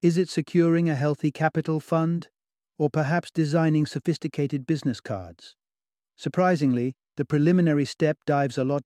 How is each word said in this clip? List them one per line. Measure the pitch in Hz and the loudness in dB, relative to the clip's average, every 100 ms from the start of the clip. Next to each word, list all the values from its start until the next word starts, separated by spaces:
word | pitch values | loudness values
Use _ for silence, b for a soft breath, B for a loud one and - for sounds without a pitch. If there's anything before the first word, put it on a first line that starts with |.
Is | 170 170 | 0 2
it | 180 | 0
securing | - 147 175 170 165 170 | -4 0 2 4 2 2
a | 143 | 0
healthy | 147 147 151 | -2 -2 -4
capital | - 156 160 156 156 | 0 0 0 -2 -4
fund, | - 165 160 170 - _ _ _ _ _ | 0 0 0 -2 -6 _ _ _ _ _
or | 147 | -2
perhaps | 160 143 170 - | 0 0 -2 -2
designing | - 156 160 160 156 151 | -4 0 2 2 2 0
sophisticated | 143 - 160 160 - 143 143 131 | -4 -4 -4 -4 -4 -4 -4 -4
business | 156 139 113 | -2 -2 -6
cards? | - 101 87 85 - _ _ _ _ _ _ _ | -8 -10 -10 -18 -20 _ _ _ _ _ _ _
Surprisingly, | - - 185 175 139 123 127 - _ - | -6 0 2 2 2 0 -2 -6 _ -8
the | 143 | -2
preliminary | 151 151 185 170 147 135 | 2 4 4 4 2 -2
step | - 156 156 - | 0 -2 -2 -2
dives | 143 139 120 | 0 0 -2
a | |
lot | 131 143 | -2 -4